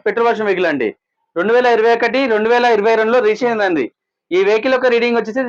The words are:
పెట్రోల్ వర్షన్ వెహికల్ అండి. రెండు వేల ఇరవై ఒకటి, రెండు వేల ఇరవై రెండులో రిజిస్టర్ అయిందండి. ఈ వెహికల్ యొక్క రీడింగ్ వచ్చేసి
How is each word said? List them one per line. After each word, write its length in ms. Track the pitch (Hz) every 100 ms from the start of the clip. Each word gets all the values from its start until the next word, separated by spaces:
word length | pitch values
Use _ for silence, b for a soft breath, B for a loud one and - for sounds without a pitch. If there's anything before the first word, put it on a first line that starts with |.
| 208
పెట్రోల్ 220 | 226 233
వర్షన్ 180 | 214 208
వెహికల్ 200 | 180 170
అండి. 180 | 143 110 - _ _ _ 165
రెండు 120 | 202 247
వేల 120 | 247 226
ఇరవై 160 | 226 226
ఒకటి, 220 | 233 254 269
రెండు 160 | 214 220
వేల 140 | 240 240 226
ఇరవై 180 | 214 220
రెండులో 200 | 220 247 214
రిజిస్టర్ 240 | 214 247
అయిందండి. 360 | 220 196 160 110 _ _ _ - 175
ఈ 20 | 196
వెహికల్ 260 | 220 262 262
యొక్క 140 | 247
రీడింగ్ 240 | 233 240 233
వచ్చేసి 220 | 214 226